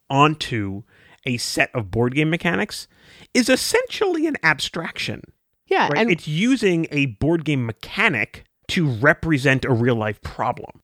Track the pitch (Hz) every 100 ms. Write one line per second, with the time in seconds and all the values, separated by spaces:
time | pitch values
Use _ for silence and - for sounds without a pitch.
0 | - 139 151 156 - 120 98 98 - _
1 | - - 135 120 - - 147 127 98 113
2 | 123 135 156 165 170 190 208 - - _
3 | - - - 247 247 254 - 466 508 -
4 | 392 330 320 277 160 139 - 170 165 -
5 | - 107 - _ _ _ - 381 175 147
6 | 226 165 - 151 233 269 202 165 156 143
7 | 139 104 143 170 156 135 117 - - -
8 | 220 120 107 - - _ - 185 151 110
9 | 143 - 165 143 139 131 123 117 123 117
10 | 107 101 - - 117 - - -